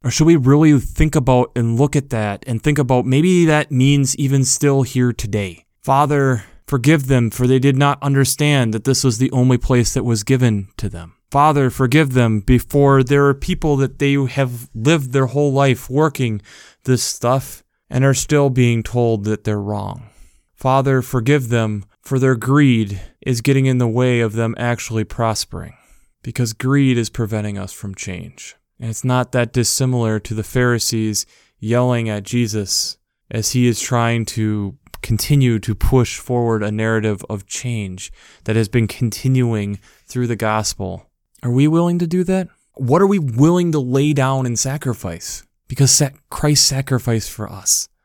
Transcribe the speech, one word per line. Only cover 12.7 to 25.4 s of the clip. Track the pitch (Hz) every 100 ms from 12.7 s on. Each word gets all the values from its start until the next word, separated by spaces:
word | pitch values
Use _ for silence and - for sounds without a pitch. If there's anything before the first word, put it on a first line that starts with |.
| 143 139 139
there | 127 143 143
are |
people | 139 - 185 160 139
that | 135 135
they | 139
have | 139 131 139 131 120 120
lived | 110 123 165 135
their | 135 127
whole | 139 147
life | 135 139 120 -
working | 135 156 143 123 107 - - - _
this | - 123
stuff | - - 120 135 - - _ _ _
and | 127
are | 135
still | 131 - 147 143
being | 127 120 117
told | 110 120 117 110
that | 104 104
they're | 107 104
wrong. | 101 104 98 98 107 _ - _ _
"Father, | _ 131 135 135 131
forgive | 123 127 117 147 120
them, | 117 110 104 - _
for | - 135
their | 131
greed | 120 120 143 143 117 101 98 - _
is | - 117
getting | 127 135 135
in | 127
the | 120
way | 113 127 120
of | 113
them | 110 113 -
actually | 120 117 - 110
prospering," | 104 - 113 107